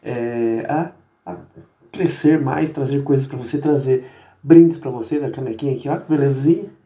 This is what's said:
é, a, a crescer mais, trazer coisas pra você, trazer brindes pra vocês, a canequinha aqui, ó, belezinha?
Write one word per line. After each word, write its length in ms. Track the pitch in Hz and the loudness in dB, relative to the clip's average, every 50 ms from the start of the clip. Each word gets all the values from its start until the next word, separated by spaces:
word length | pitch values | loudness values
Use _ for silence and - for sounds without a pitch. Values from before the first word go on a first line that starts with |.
| - | -8
é, 600 | 110 120 120 117 120 117 117 117 113 113 113 - - | -8 -6 -6 -6 -4 -2 -2 0 0 -2 -2 -2 -2
a, 220 | 143 156 170 170 - _ _ _ _ _ _ | -2 -2 -2 -4 -10 _ _ _ _ _ _
a 120 | 87 - - - - _ - - _ _ _ _ _ | -16 -16 -16 -18 -20 _ -20 -20 _ _ _ _ _
crescer 480 | - 196 180 165 - - - 151 156 156 | -6 -2 -2 -2 -2 2 4 4 4 4
mais, 300 | 139 131 - 151 160 151 | 2 -2 -2 -2 -2 -4
trazer 340 | - 147 135 131 139 139 135 | -4 -6 -4 -2 -2 -2 0
coisas 220 | - 139 131 131 | 2 0 0 0
pra 100 | - - | -4 -8
você, 220 | 127 - - - | -12 -8 -6 -6
trazer 480 | 147 - 151 147 135 135 131 131 127 - - - - - _ _ _ | -4 0 0 0 0 2 0 0 0 -2 -8 -20 -20 -20 _ _ _
brindes 360 | - 139 165 165 170 165 - | 2 8 8 10 10 8 4
pra 140 | - - 135 | -2 -8 -8
vocês, 320 | 127 120 110 - 147 147 139 | -8 -8 -6 -4 -4 -4 -4
a 80 | 127 | -4
canequinha 420 | - 139 131 120 110 110 143 139 127 | -6 -8 -8 -8 -8 -6 -4 -4 -4
aqui, 160 | 120 - 139 | -4 -4 -4
ó, 80 | 151 | -6
belezinha? 720 | - - - 156 143 139 139 135 131 139 156 180 - 196 - - _ _ | -6 -2 -2 0 2 2 0 0 0 0 -2 -2 -2 -6 -14 -18 _ _